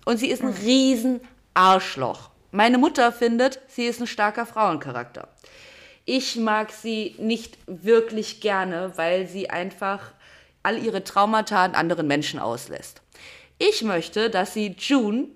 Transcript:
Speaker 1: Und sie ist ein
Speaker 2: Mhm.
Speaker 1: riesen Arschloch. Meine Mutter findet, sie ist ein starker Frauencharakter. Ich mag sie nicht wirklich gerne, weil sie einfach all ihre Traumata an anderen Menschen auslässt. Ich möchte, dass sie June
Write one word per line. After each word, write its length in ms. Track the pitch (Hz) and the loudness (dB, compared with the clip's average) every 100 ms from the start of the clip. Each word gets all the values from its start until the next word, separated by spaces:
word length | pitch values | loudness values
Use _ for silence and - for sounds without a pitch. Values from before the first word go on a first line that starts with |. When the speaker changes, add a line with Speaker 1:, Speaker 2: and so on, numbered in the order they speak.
| - | -2
Speaker 1:
Und 100 | 233 | 0
sie 140 | 262 | 0
ist 100 | 254 | -2
ein 80 | - | -2
Speaker 2:
Mhm. 60 | 190 | -2
Speaker 1:
riesen 560 | 214 262 262 247 254 247 - _ _ | 4 4 4 2 0 -2 -6 _ _
Arschloch. 760 | 180 185 190 - 135 123 - - _ - | 4 6 6 2 -4 -4 -6 -12 _ -6
Meine 280 | 196 226 247 | 2 4 4
Mutter 340 | 294 - 240 | 4 4 2
findet, 480 | 233 233 233 262 262 - | 2 0 2 0 0 -14
sie 160 | - | -4
ist 160 | 240 240 | -4 -4
ein 60 | 240 | -6
starker 400 | - 208 208 208 | -2 -2 -2 -6
Frauencharakter. 840 | 220 202 151 139 123 120 - - _ - - - - - _ - | 0 0 0 -6 -10 -10 -14 -18 _ -20 -20 -20 -20 -20 _ -2
Ich 300 | 254 262 233 | -2 -2 -2
mag 340 | 220 214 214 | 0 0 -2
sie 420 | - 226 220 214 - | -8 -6 -6 -6 -4
nicht 400 | 220 226 - - - | -2 -2 -6 -18 -16
wirklich 760 | 175 190 233 226 220 208 - | -6 4 4 4 -4 -8 -4
gerne, 520 | 208 190 185 170 185 180 | -2 -2 -2 -4 -6 -4
weil 300 | 165 185 180 | 0 0 -2
sie 220 | 185 - | -8 -6
einfach 640 | 175 190 - 196 202 - _ - - _ _ | -6 -8 -6 -6 -6 -10 _ -20 -20 _ _
all 160 | 185 220 | -2 -2
ihre 220 | 220 196 | -2 -4
Traumata 580 | 190 196 208 220 208 196 | -2 2 4 2 2 2
an 100 | 180 | 2
anderen 320 | - 170 170 151 | 2 0 0 0
Menschen 340 | 143 147 131 | 0 -2 -4
auslässt. 600 | 110 117 - 71 - - _ - - - - - | -6 -6 -8 -14 -14 -20 _ -20 -20 -20 -14 0
Ich 240 | 254 415 | 2 2
möchte, 480 | 220 175 165 208 226 | 0 -2 -2 -2 0
dass 240 | 240 208 | 0 -2
sie 200 | 220 208 180 | -2 -4 -4
June 480 | - 277 208 226 311 | 0 2 2 -2 -4